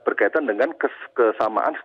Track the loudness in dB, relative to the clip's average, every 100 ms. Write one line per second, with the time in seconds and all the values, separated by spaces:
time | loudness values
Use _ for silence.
0 | -4 0 0 2 -2 0 -2 0 -4 -4
1 | -10 2 2 2 -2 0 -2 -4